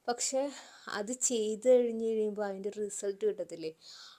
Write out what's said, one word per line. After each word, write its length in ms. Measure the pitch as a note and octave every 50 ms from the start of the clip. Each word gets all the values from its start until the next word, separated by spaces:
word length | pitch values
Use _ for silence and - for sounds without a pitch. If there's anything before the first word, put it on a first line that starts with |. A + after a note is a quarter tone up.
| _
പക്ഷേ 340 | A#3+ B3 B3 - - C4+ C4 C#4 C#4+ C4+ - - - - - -
അത് 240 | - - G3+ G3+ G#3+
ചെയ്ത് 580 | B3+ - - - B3 A3 G#3+ G#3+ A3 G3+ A3+ B3+
കഴിഞ്ഞ് 360 | B3+ B3 A#3+ A#3 A3+ A3+ A3+
കഴിയുമ്പോൾ 400 | A3+ A3 A3 G#3+ G#3 G3+ G#3 G#3
അതിൻ്റെ 240 | G3 G3 F#3+ G3 G#3
റിസൾട്ട് 560 | G3+ G#3+ G#3+ G3 - - G#3 G3+ G3 G3 A3
കിട്ടത്തില്ലേ, 460 | G#3 F#3+ F#3 F3 E3+ E3 E3 D#3+ D#3+ D#3+ _ - - - - - - -